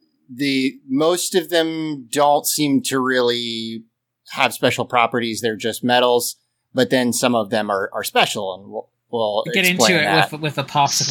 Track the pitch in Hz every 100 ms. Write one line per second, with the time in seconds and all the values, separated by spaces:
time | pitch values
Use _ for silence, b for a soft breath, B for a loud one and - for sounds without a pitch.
0 | _ _ - 123 143 135 131 - 139 131
1 | 156 180 - 190 156 170 160 160 156 143
2 | 117 147 147 147 143 - 147 135 127 135
3 | 127 127 120 120 117 113 113 113 - _
4 | _ _ - - 131 - 131 - 120 123
5 | 117 123 117 107 117 107 113 107 120 123
6 | 123 120 117 - _ _ _ - - 131
7 | 123 113 127 120 104 110 104 101 101 110
8 | 101 - - - 98 92 101 107 - _
9 | _ 120 110 104 160 196 180 180 214 175
10 | 147 95 98 151 156 139 135 147 139 -
11 | -